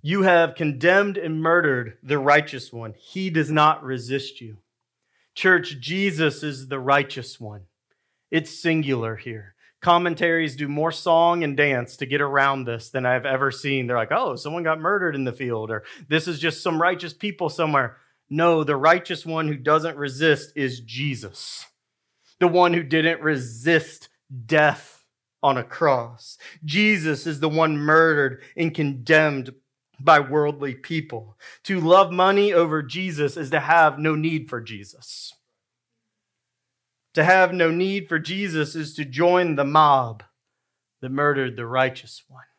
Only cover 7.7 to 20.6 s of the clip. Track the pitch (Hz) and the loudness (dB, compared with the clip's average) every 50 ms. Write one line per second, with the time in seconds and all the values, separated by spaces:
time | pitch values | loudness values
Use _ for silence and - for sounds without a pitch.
7.7 | _ _ _ _ _ _ _ _ _ _ _ _ - 160 156 - - - - 170 | _ _ _ _ _ _ _ _ _ _ _ _ -2 -2 -2 -4 -12 -4 -2 0
8.7 | 160 160 151 139 131 120 113 113 113 107 - 123 113 110 101 98 _ _ _ _ | 0 0 0 0 -2 -2 -2 -6 -8 -8 -12 -14 -14 -14 -16 -20 _ _ _ _
9.7 | _ _ - 180 175 175 175 175 165 156 170 170 165 165 160 151 127 135 147 139 | _ _ 2 4 4 4 4 0 -2 0 0 0 0 0 0 -2 -4 -6 -8 -6
10.7 | 143 147 156 160 156 - - 180 165 165 170 170 175 175 165 147 139 139 147 143 | -4 -2 -2 -2 -4 -4 0 2 4 4 4 4 2 0 -2 -2 0 0 0 2
11.7 | 135 123 117 - - - 139 123 135 135 147 139 139 139 139 139 139 135 127 120 | 2 -2 -4 -6 -10 -12 -6 -4 -2 -2 -2 0 0 2 2 2 0 -2 -4 -6
12.7 | 117 113 113 - - 131 123 123 127 127 117 139 135 131 139 139 120 - - 143 | -8 -8 -10 -8 -6 -2 0 0 0 0 0 -2 -2 0 -2 -2 -4 -4 -4 -4
13.7 | 139 135 127 120 123 120 110 - 147 214 262 185 127 120 - 151 156 175 170 160 | -2 -2 -2 -2 -2 -2 -2 -2 -2 -2 -2 -4 -6 -6 -8 -8 -8 -4 -2 -2
14.7 | 160 156 160 180 202 202 185 170 147 139 131 127 117 - 135 123 117 110 110 107 | -2 -2 -2 -2 -2 0 -2 -2 -4 -4 -6 -6 -6 -6 -6 -6 -4 -6 -6 -6
15.7 | 113 107 - - - - 175 127 151 - - 180 165 143 151 165 151 - - 190 | -8 -8 -8 -12 -20 -20 -6 _ -2 -2 -2 -2 -8 -4 -4 -6 -6 -4 -4 -4
16.7 | 165 160 170 180 185 175 180 165 - _ - 208 196 - 180 151 - - 165 156 | -2 0 0 0 0 -2 -10 -14 -14 _ -10 -10 -6 -4 -6 -6 -2 -2 -2 0
17.7 | 151 139 127 117 - _ _ _ _ _ _ _ 139 151 165 170 165 160 151 143 | 2 0 0 0 -6 _ _ _ _ _ _ _ -2 2 2 4 4 2 2 0
18.7 | 147 135 139 160 170 180 175 - 180 151 - 165 160 160 160 151 147 135 123 147 | -2 2 4 4 4 4 0 -8 -10 -10 -8 -6 -4 -4 -2 -2 -4 -4 0 2
19.7 | 151 160 156 165 156 143 143 139 127 131 160 160 147 143 - - _ 151 | 2 2 2 -2 -6 -6 -8 -8 -4 0 4 4 4 2 0 -10 _ -4